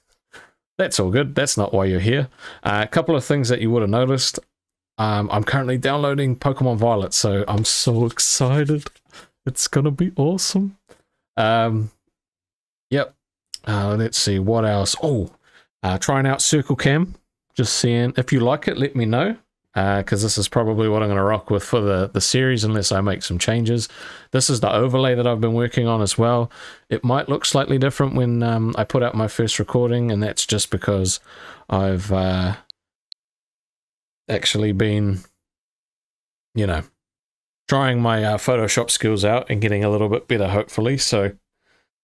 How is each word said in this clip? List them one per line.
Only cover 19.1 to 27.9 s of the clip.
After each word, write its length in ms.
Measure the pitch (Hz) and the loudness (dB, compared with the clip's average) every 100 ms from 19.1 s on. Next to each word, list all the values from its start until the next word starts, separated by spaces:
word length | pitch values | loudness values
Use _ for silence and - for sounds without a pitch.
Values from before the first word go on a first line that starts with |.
| 120 190 226 _ _ _ 98 | 0 0 -4 _ _ _ -2
uh, 260 | 98 101 | 0 0
'cause 180 | 98 101 | 0 -2
this 140 | 107 104 | 0 -2
is 100 | 98 | 0
probably 400 | 123 110 110 110 | 0 0 2 2
what 160 | 107 | 2
I'm 60 | 107 | 2
gonna 140 | 98 | 2
rock 260 | 98 107 - | 2 0 0
with 140 | 101 | -2
for 180 | - 120 | 0 0
the, 280 | 101 95 98 | 2 0 0
the 100 | - | -2
series, 420 | - 127 131 120 | 0 0 2 0
unless 280 | 107 110 95 | 0 0 0
I 100 | 95 | 0
make 220 | 101 92 | 0 -2
some 140 | - 87 | -4 -4
changes. 500 | - 117 113 120 110 - - - - | -2 0 0 0 -2 -10 -20 -20 -4
This 180 | 131 131 | -2 0
is 120 | 123 | 0
the 100 | 101 | 2
overlay 440 | 104 127 131 131 123 | 2 2 2 2 2
that 120 | 120 | 0
I've 140 | 113 | 0
been 120 | 113 | 0
working 340 | 117 120 - 117 | 0 0 0 0
on 140 | 113 | 0
as 160 | 101 - | 0 2
well. 340 | 117 120 117 - - - - | 2 2 -2 -6 -20 -16 -6
It 140 | 113 | -4
might 260 | 123 135 143 | 0 0 0
look 160 | 143 - | -2 0
slightly 320 | 139 143 135 | 0 0 0
different 380 | 139 | 0